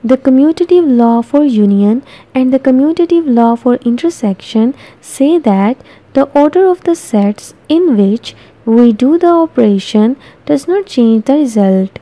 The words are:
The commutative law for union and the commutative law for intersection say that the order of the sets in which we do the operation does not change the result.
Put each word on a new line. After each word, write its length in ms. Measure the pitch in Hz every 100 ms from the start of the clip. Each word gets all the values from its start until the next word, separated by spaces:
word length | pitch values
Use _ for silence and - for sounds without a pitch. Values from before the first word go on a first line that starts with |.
The 120 | 226 262
commutative 680 | 269 262 294 330 349 359 320 240
law 260 | 233 233
for 200 | 233 285
union 600 | 294 220 202 202 202 233 - - _ 262
and 160 | 254
the 80 | 262
commutative 640 | 269 254 294 330 339 339 311
law 300 | 233 233 233
for 180 | 247 240 240
intersection 840 | 240 339 - 208 190 - 220 233 285 - -
say 380 | - - 277 339
that 380 | 247 190 202 262 - - _
the 140 | - 277
order 420 | 294 294 359 381
of 160 | 359
the 100 | -
sets 580 | 339 - 214 202 208 - - _
in 280 | 320 359 220
which 400 | 196 220 - - - _
we 280 | - 226 240
do 260 | 214 254 339
the 80 | 349
operation 920 | 339 330 - 220 196 - 214 214 277 - -
does 240 | - 294 311
not 180 | 381 392
change 380 | - 226 226
the 100 | 214
result. 640 | 285 277 220 196 190 190 -